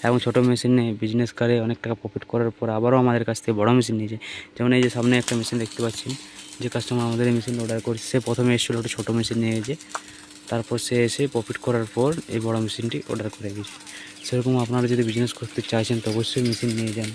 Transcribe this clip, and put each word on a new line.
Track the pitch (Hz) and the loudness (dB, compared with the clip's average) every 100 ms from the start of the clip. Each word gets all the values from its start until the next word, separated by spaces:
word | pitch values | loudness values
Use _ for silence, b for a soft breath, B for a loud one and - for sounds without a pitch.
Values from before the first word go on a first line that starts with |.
| 117 | 4
এবং | 123 120 | 2 4
ছোটো | 120 123 | 4 4
মেশিন | 120 123 123 | 4 4 4
নিয়ে | 117 104 | 2 -2
বিজনেস | 110 117 120 - | 0 0 0 0
করে | 120 120 113 | 2 2 2
অনেক | 113 | -4
টাকা | 113 113 | -4 -6
প্রফিট | 110 - - | -6 -8 -4
করার | 117 117 - | -2 -2 -2
পর | 117 110 | -2 2
আবারও | 120 131 | 4 6
আমাদের | 123 120 113 | 6 2 0
কাছ | 113 | -2
থেকে | - 107 | -2 2
বড়ো | 107 127 | 6 6
মেশিন | 113 110 | 4 -2
নিয়ে | 107 | -4
যায়। | 110 B B B - | -8 B B B -2
যেমন | 123 127 | 4 4
এই | 123 | 4
যে | 120 | 2
সামনে | 120 123 | 4 4
একটা | - 120 | 2 -2
মেশিন | 113 120 | -2 -4
দেখতে | 110 - 117 | -4 -4 -4
পাচ্ছেন, | 113 - 135 B B B - | -4 -8 -10 B B B -8
যে | 120 | -4
কাস্টমার | 123 - 123 117 | -4 -2 0 0
আমাদের | 117 123 | 2 2
এই | 117 | 2
মেশিন | 117 120 | 0 -4
অর্ডার | 113 113 120 | -2 -2 -2
করছে, | 110 - | -4 0
সে | 127 117 | 0 0
প্রথমে | 120 123 120 | 2 4 4
এসেছিলো | - 117 | 2 -2
একটা | 110 - | -4 -6
ছোটো | 110 113 | -2 0
মেশিন | 110 117 | 0 0
নিয়ে | 113 113 | 0 0
গেছে, | 107 143 B B B B B - - | -4 -8 B B B B B -20 -4
তারপর | 117 - 120 - | -4 -2 -4 0
সে | 123 117 | 2 2
এসে | - 143 | 2 0
প্রফিট | 120 104 - - | 0 -4 -4 0
করার | 117 110 - | 0 0 0
পর | 135 165 - | 2 0 -4
এই | 113 113 | -4 0
বড়ো | 113 110 | 0 -2
মেশিনটি | - 117 147 - | -4 -4 -6 -6
অর্ডার | 113 107 - | -6 -6 -8
করে | 104 101 | -10 -10
গেছে। | 101 - B B B B - | -12 -14 B B B B -4
সেরকম | 123 123 127 | 0 2 2
আপনারা | 117 123 123 | 2 0 2
যদি | 123 113 | 2 0
বিজনেস | 110 120 - | 0 -2 -4
করতে | 113 - - | -8 -8 -2
চাইছেন | 113 110 117 | -2 0 0
তো | 110 | 0
অবশ্যই | 110 113 131 120 | -2 0 0 0
মেশিন | 113 120 113 | 0 -2 -2
নিয়ে | 113 107 | -2 -4
যান | 110 | -6